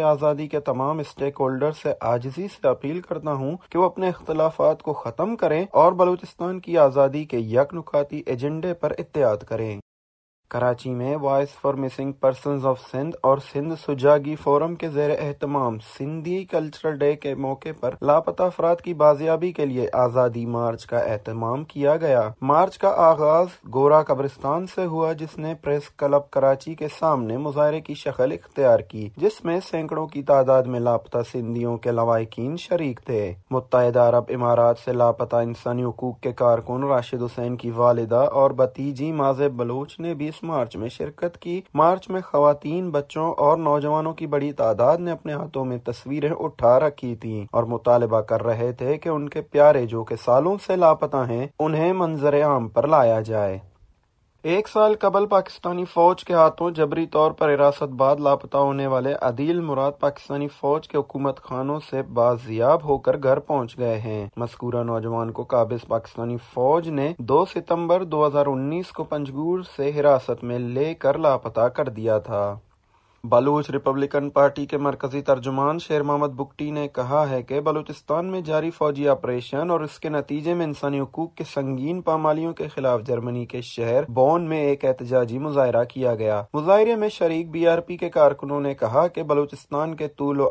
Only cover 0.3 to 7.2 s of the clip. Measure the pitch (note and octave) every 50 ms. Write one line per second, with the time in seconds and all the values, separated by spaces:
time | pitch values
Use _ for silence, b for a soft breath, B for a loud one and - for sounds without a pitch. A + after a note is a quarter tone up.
0.3 | D3+ C#3+ D#3 D3 D#3 D3 C#3+ C#3+ B2+ B2+ C3 C#3+ D#3 D#3+ C#3+ - - - C#3 C#3+
1.3 | C#3 - C#3 C3 C3 B2+ C#3+ D3+ D3+ - - D3+ - - - A2+ A#2+ B2 B2 C3+
2.3 | C3 E3 F#3+ G3 - - - C3+ A#2+ - - C#3 D#3+ F3+ F3 - F3 D3+ C#3 D3+
3.3 | C#3+ C3 C3 C#3 E3+ F3+ - _ - E3+ F#3 F3 F3+ F#3+ F#3 F3+ F3 - - -
4.3 | D#3 D#3 D#3 D#3+ - - - D3+ D#3 D#3 - D#3+ C#3+ - - A#2+ - - E3+ G#3+
5.3 | A#3 - F#3 D#3 D3+ D#3+ G3 - - C#3 D#3 F3+ F#3 F3+ F#3 F3+ F3+ F3 - -
6.3 | - - E3+ F3+ F#3+ F#3 - - E3+ D#3+ D3 C3+ B2+ C#3+ C#3 C3+ C3+ D3+